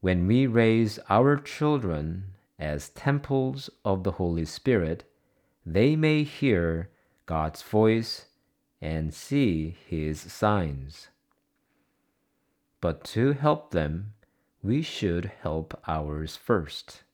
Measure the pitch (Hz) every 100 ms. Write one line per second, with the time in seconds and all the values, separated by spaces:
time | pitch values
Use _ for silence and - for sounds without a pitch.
0 | 95 90 87 120 135 117 113 113 110 -
1 | - 101 131 143 143 - 151 147 107 78
2 | 76 87 98 95 _ _ 78 73 - -
3 | - 143 143 135 131 135 - _ - 95
4 | 92 90 90 82 80 - - 117 82 82
5 | - _ _ _ _ _ - 85 123 156
6 | 156 156 147 - 139 101 85 82 90 _
7 | _ _ - 80 78 78 - 107 110 113
8 | 117 - - _ _ _ _ _ 80 80
9 | 78 80 - 139 131 80 78 82 _ 82
10 | 76 78 87 - 107 104 85 69 67 -
11 | - _ _ _ _ _ _ _ _ _
12 | _ _ _ _ _ _ _ _ 87 80
13 | - - 127 139 147 151 - 87 76 80
14 | 104 - _ _ _ _ 98 127 160 -
15 | 101 85 87 - 80 78 78 - - 78
16 | 76 76 78 - - 113 76 - - -
17 | _